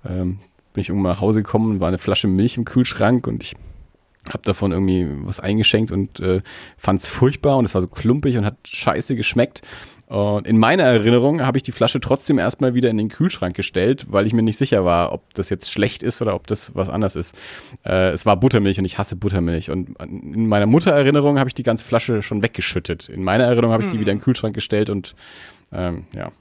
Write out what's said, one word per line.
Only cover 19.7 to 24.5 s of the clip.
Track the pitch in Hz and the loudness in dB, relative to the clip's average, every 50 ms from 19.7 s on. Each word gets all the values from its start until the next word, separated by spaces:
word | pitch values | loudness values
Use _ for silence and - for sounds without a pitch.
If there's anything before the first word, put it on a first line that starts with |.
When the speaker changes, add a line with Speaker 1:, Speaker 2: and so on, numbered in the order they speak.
| 71 92 87 - - - | -6 -6 -6 -8 -12 -14
Speaker 1:
in | - - - - - 73 73 110 113 | -12 -12 -12 -12 -12 -8 -4 -2 0
meiner | 110 104 104 101 | 2 2 2 4
Mutter-Erinnerung | 107 123 165 170 190 151 143 139 135 147 147 139 147 143 139 | 6 4 4 6 4 4 6 4 4 4 4 4 4 4 2
hab | 135 | 0
ich | 127 - | 0 -2
die | - 120 | -2 -2
ganze | 120 113 113 - | 0 -2 -2 -2
Flasche | - 120 117 - - 117 107 | 0 0 0 0 0 -2 -2
schon | 95 - 107 104 | -2 -2 -2 -2
weggeschüttet. | 95 95 - - - - - 90 - - 85 - - - | -2 -2 -2 -4 -6 -4 -4 -6 -4 -4 -8 -8 -8 -12
In | - 90 | -8 -4
meiner | 95 92 98 117 127 | -2 0 2 2 4
Erinnerung | 120 123 117 117 117 113 | 4 4 2 4 2 2
hab | 110 | 2
ich | 107 | 0
die | 98 113 | -2 -2
Speaker 2:
Hm. | 110 | -2
Speaker 1:
wieder | 104 101 98 | 0 0 -2
in | 104 | 0
den | - | 0
Kühlschrank | 135 123 - - 107 | 0 0 0 -2 -6